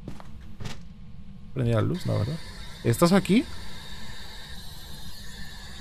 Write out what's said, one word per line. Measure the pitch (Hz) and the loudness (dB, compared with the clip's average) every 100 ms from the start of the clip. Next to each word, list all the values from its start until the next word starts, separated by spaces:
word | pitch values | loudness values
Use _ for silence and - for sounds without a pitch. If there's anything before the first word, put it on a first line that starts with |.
| - - - - - - - - - - - - - - - | -8 -8 -8 -8 -8 -6 -4 -4 -8 -10 -12 -10 -10 -10 -6
Prendí | 135 120 | 0 4
la | 110 | 6
luz, | 107 180 120 | 4 2 2
la | |
verdad. | 107 110 160 - - - - | 2 2 0 -6 -8 -8 0
¿Estás | 120 117 170 | 4 6 8
aquí? | 196 190 220 - - - - - - - - - - - - - - - - - - - - - - - - | 8 8 4 4 -2 -2 -4 -4 -6 -4 -4 -8 -8 -8 -8 -8 -8 -8 -6 -6 -6 -6 -6 -6 -8 -8 -2